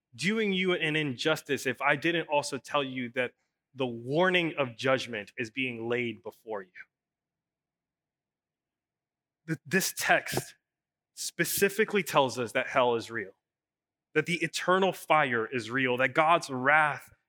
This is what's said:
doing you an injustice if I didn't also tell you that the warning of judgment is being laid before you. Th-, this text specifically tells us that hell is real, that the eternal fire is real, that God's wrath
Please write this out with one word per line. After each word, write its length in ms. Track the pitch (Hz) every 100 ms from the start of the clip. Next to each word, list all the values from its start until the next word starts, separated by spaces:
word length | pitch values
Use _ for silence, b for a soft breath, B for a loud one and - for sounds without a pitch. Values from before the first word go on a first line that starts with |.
| _ 117
doing 380 | 160 220 208
you 180 | 185 185
an 240 | 175 160 156
injustice 720 | 151 120 156 156 - 131 135
if 160 | 120
I 140 | 139 147
didn't 320 | 165 170 160
also 280 | 147 139 135
tell 260 | - 147
you 280 | 135 131 120
that 180 | 123 123 _ _ _ _
the 100 | 131
warning 720 | 131 117 120 147 185 180 165 147
of 160 | 131
judgment 580 | 113 131 131 120 113 101 -
is 140 | 113
being 360 | 135 131 117 117
laid 360 | 120 120 107
before 400 | 107 - 113 104
you. 60 | 92 - - _ _ _ _ _ _ _ _ _ _ _ _ _ _ _ _ _ _ _ _ _ _ _ _ _ 160
Th-, 100 | 156 143
this 260 | 185 - -
text 560 | - 170 - - - - _ _ _ _ _
specifically 880 | - - - 170 - 196 196 214 202
tells 360 | - 160 131 117
us 140 | 117
that 160 | 131 123
hell 280 | 139 123 117
is 140 | 107
real, 200 | 113 95 - _ _ _ _ _ _ _
that 120 | 151 156
the 160 | 170
eternal 500 | 165 - - 185 190
fire 560 | - - 156 143 120 110
is 200 | 120 110
real, 260 | 131 131 123
that 180 | 131
God's 360 | 127 156 170 156
wrath 580 | 131 131 156 151 127 - _